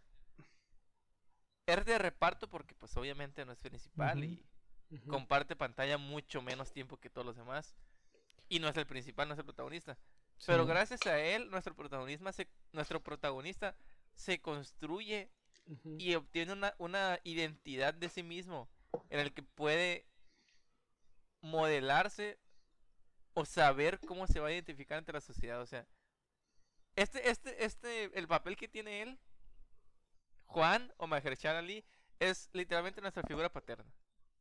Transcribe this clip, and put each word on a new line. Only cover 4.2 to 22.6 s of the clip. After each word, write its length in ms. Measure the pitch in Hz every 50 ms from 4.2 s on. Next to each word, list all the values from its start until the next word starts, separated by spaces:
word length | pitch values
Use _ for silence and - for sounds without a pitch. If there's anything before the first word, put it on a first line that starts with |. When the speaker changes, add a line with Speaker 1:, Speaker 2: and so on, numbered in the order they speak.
| 147
Speaker 1:
y 200 | 160 175 175 - - - - - - - - - -
Speaker 3:
Ujú. 180 | 160 147 - 143
Speaker 1:
comparte 480 | 147 139 131 - 139 139 147 - 170
pantalla 420 | - 147 123 117 - 135 139 147 143
mucho 420 | 143 139 147 151 - - - 143 123
menos 300 | 127 127 131 135 131 -
tiempo 260 | 143 131 - 135 -
que 120 | - -
todos 160 | - 131 123
los 100 | 123 110
demás. 380 | 120 117 120 131 147 151 - - - - - - - _ - _ - _ _ _ - - -
Y 120 | 180 165
no 80 | 160 151
es 80 | 139
el 100 | 160 147
principal, 400 | - 147 131 120 143 123 - 143 147
no 60 | 151
es 40 | 147
el 40 | 156
protagonista. 520 | 143 135 - 131 135 151 175 - - 131 - - - - - _ _ _ -
Speaker 2:
Sí. 60 | -
Speaker 1:
Pero 180 | - 170 165 165
gracias 400 | 160 165 175 208 214 247 233 -
a 120 | 202 165 147
él, 320 | 151 165 196 226 247 -
nuestro 240 | 190 185 175 190 165
protagonismo 560 | - 147 143 139 135 131 131 147 151 185 196 190
se, 160 | - 185 - - - - - -
nuestro 300 | 156 151 - - 160 -
protagonista 720 | - 147 147 - 147 135 131 135 170 190 - - 196 - - - - - - - - _
se 260 | - - - 185 170
construye 880 | - 165 151 143 139 - - - 156 151 165 196 220 202 214 208 190 - - _ _ _ _ _ _
Speaker 3:
Ujú. 300 | - 156 131 - 160 156 156
Speaker 1:
y 160 | 175 180 170
obtiene 380 | 165 143 - - 165 170 170 196
una, 220 | 196 196 202 202 -
una 400 | 175 170 180 196 196 190 180 170 -
identidad 720 | 175 165 165 165 156 156 - _ - 135 127 135 143 156
de 140 | 165 175 170
sí 120 | - 190 175
mismo 460 | 170 170 175 180 180 175 143 117 - - _ _ _ - 160 - -
en 80 | - 147
el 140 | 147 143 -
que 80 | - 139
puede 640 | - _ - 147 151 151 170 175 180 175 165 - - _ - - - _ _ _ _ _ - _ _ _ _ _ _ _ _ _ - - - - _ _ _
modelarse 1000 | - 156 160 160 160 156 156 139 131 135 139 156 185 202 - - 208 208 202 - _ - - -